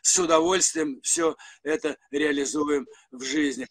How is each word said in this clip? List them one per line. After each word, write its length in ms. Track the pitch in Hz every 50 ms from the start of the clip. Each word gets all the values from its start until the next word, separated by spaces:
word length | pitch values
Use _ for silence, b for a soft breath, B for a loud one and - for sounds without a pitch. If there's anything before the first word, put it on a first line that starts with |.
с 160 | b - - 190
удовольствием 840 | 175 160 165 160 165 175 190 185 - - - 160 156 147 131 -
всё 340 | - - - 170 170 160 - b b b b b
это 340 | - 143 156 151 - 151 131 - _ _
реализуем 760 | 139 143 151 151 143 143 139 127 - 151 147 147 147 139 127 b b b b b
в 120 | 127 123
жизни. 440 | 131 131 139 156 147 143 131 127 127 -